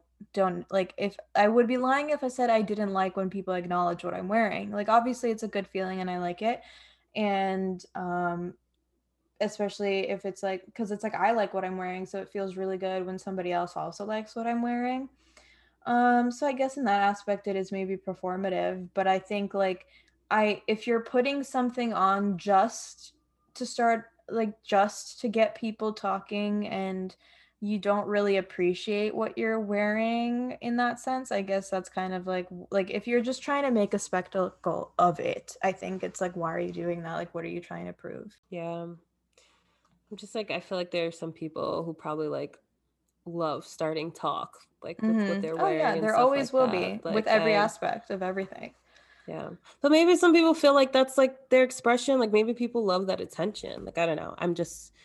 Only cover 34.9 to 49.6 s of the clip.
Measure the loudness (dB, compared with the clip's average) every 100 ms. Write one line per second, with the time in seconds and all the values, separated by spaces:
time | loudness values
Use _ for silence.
34.9 | 2 2 2 -2 -4 -8 -4 -4 -2 -6
35.9 | -6 -8 -6 -6 -4 -4 -4 -6 -6 -6
36.9 | -6 -6 -8 -8 -8 -8 -10 -10 -10 -12
37.9 | -12 -14 -14 -16 -20 _ -10 -8 -8 -10
38.9 | -14 _ _ _ _ _ _ _ _ _
39.9 | _ _ -18 -10 -8 -6 -6 -6 -6 -4
40.9 | -2 -4 -4 -10 -10 -10 -6 -4 -4 -6
41.9 | -8 -8 -6 -4 -6 -8 -12 _ _ _
42.9 | _ _ _ -12 -4 -4 -4 -8 -6 -4
43.9 | -4 -6 -6 -4 -4 -8 -14 _ _ -14
44.9 | -4 0 2 2 0 -2 0 0 2 2
45.9 | 2 2 4 6 4 2 2 4 2 -2
46.9 | -4 -2 -2 4 4 6 4 2 0 -4
47.9 | -4 -6 -6 -4 -4 -6 -10 -14 -16 _
48.9 | _ _ _ -12 -10 -10 -14